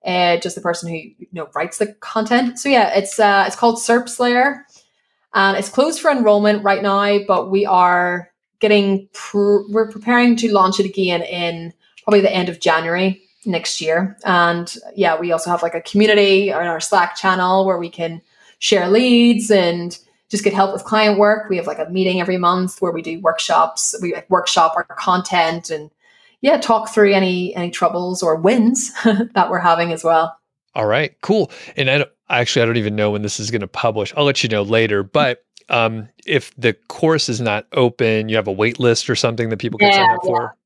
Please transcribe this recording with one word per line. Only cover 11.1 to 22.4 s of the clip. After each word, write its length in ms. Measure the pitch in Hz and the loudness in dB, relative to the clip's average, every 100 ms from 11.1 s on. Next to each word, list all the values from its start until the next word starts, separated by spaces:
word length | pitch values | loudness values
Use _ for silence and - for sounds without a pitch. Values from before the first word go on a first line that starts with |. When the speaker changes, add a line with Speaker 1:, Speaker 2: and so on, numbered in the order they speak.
| 175 | -2
Speaker 1:
in 500 | 165 175 170 170 165 - _ - | -4 -6 -6 -6 -12 -16 _ -10
probably 160 | - 214 | 2 4
the 120 | 196 | 4
end 160 | 185 175 | 0 -4
of 120 | 165 | -2
January 640 | 175 160 165 175 190 190 _ _ | 0 0 0 0 0 -2 _ _
next 360 | 226 170 - - | -6 -4 -4 -6
year. 360 | 156 160 190 - | -2 0 -2 -6
And 500 | - 180 170 170 175 - - - | -2 2 2 0 -6 -14 -16 -2
yeah, 220 | 180 160 | 0 0
we 140 | 175 | -2
also 180 | 165 175 | -2 -2
have, 120 | 175 | -2
like, 120 | 170 | -2
a 60 | 170 | -6
community 680 | - 202 214 208 202 190 202 | -4 2 4 4 4 4 2
on 140 | 160 170 | -2 -4
our 140 | 160 | -4
Slack 360 | - 196 175 - | 0 0 0 -2
channel 500 | 190 185 180 190 190 | -2 0 2 2 2
where 120 | 175 | -2
we 120 | 175 | -4
can 320 | - 165 165 _ _ _ _ | -6 -8 -8 _ _ _ _
share 280 | - 202 180 | 0 2 4
leads 640 | 214 254 240 240 220 - | 2 4 6 6 4 2
and 460 | 202 175 170 175 - _ _ _ | 2 2 0 -6 -12 _ _ _
just 160 | 208 | -2
get 80 | 208 | -2
help 200 | 196 196 | 2 0
with 120 | 196 | -2
client 340 | - 214 214 202 | -4 0 2 4
work. 300 | 208 214 214 | 2 2 -2
We 80 | 185 | -6
have, 100 | 165 | -4
like, 120 | 151 | -8
a 100 | 156 | -6
meeting 320 | 185 185 185 | -2 0 0
every 160 | 175 | -2
month 440 | 185 | 0